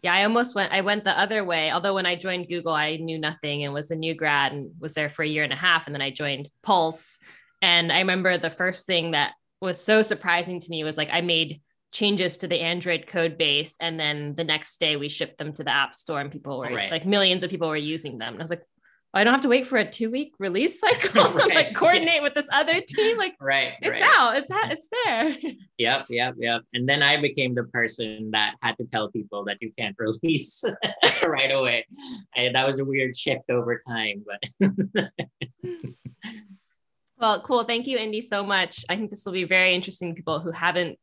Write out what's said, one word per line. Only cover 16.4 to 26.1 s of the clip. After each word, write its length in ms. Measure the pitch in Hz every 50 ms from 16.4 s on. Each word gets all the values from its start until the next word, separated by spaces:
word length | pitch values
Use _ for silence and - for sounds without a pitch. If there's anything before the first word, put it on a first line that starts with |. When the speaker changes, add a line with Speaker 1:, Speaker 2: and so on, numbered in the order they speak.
| - 139 139 127
Speaker 1:
were 80 | 131
Speaker 2:
Right. 240 | 120 123 113 98 190
Speaker 1:
like, 160 | 175 160 151
millions 360 | 185 208 202 196 185 180 185 180
of 60 | 175
people 200 | 190 170 165 160
were 60 | 151
using 420 | 151 147 151 156 160 151 147 131 117
them. 160 | 110 113 117
And 80 | - 165
I 20 |
was 60 | 160
like, 100 | 170 170 - _ _ _ _ _ _ _ _ _ -
"Oh, 40 | 190
I 60 | 208
don't 80 | 233 247
have 100 | 269 254
to 60 | 269
wait 180 | 240 269 254
for 120 | 254 262 233
a 120 | 208 -
two-week 440 | - - 233 220 233 262 294 294 _ _
release 400 | 196 196 175 196 269 359 - -
cycle 520 | - - 494 - - - - - 523 440
<laughs> 0 |
Speaker 2:
<laughs> 20 | 349
Right. 220 | 539 554 440 285
Speaker 1:
like, 200 | 320 294 - 214
coordinate 400 | - - 330 359 359 330 330 339
Speaker 2:
Yes. 60 | 311 285
Speaker 1:
with 120 | 285 285
this 140 | 294 285 - -
other 300 | 277 311 285 330 359 381
team." 300 | - - - 427 440 466
Like, 180 | 453 392 370 - _
Speaker 2:
Right, 320 | 277 135 139 139 - - - -
Speaker 1:
it's 180 | - 370 - -
Speaker 2:
right. 120 | 370 494 -
Speaker 1:
out, 220 | - 269 240 220
it's 160 | 277 277 - 370
ha-, 160 | 415 440 -
it's 180 | 302 320 - - - 480 480
there. 320 | 392 262 226 233 320 269 - - 320 - -
<laughs> 200 | - _ _ -
Speaker 2:
Yep, 280 | 117 117 131 139 - -